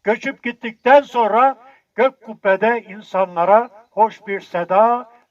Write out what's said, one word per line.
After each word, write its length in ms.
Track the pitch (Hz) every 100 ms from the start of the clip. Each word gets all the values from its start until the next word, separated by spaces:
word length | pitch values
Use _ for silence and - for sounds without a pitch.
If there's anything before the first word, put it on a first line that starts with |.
göçüp 400 | 202 226 269 -
gittikten 580 | 240 233 233 220 247 285
sonra 560 | 277 - 320 214 269 262 269 _ _ -
gök 260 | 262 262
kubbede 600 | - 220 202 190 214 240
insanlara 880 | 185 202 202 185 185 170 175 214 240 208 _
hoş 380 | - 220 - 202
bir 120 | 196
seda 680 | - 175 175 185 226 240 247 _ _